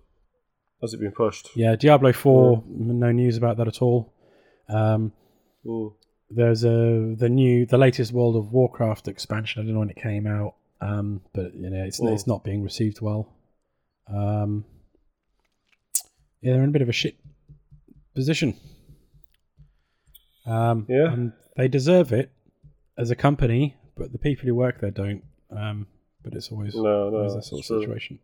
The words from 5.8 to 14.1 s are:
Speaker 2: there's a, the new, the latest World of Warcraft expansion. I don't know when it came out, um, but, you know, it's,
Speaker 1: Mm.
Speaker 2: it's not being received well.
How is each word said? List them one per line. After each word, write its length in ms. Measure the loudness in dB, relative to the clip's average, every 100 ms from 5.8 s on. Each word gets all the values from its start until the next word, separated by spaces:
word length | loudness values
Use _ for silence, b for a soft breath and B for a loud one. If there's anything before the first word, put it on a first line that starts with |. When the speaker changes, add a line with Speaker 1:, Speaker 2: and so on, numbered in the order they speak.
| -8 _ _ _ _
Speaker 2:
there's 340 | 0 2 4 2
a, 480 | 4 4 2 0 0
the 140 | 2
new, 360 | 4 4 4 4
the 120 | 4
latest 340 | 4 4 -2
World 240 | 2 2 2
of 160 | 0
Warcraft 560 | 2 2 0 -4 -2 -8
expansion. 540 | -12 -8 -6 -6 -8
I 40 | -4
don't 80 | -2
know 40 |
when 80 | -4
it 40 | -6
came 240 | -6 -4 -4
out, 280 | -4 -6 _ _ -10
um, 400 | -6 -4 -4 -8 _
but, 200 | -8 -8 -10
you 140 | -8
know, 140 | -6 -8
it's, 160 | -4
Speaker 1:
Mm. 100 | -2
Speaker 2:
it's 140 | -2 -2
not 160 | -4
being 200 | -4 -6
received 360 | -6 -4 -4 -4
well. 280 | -6 -6 -8 _ _ _ _ _ _ _ -10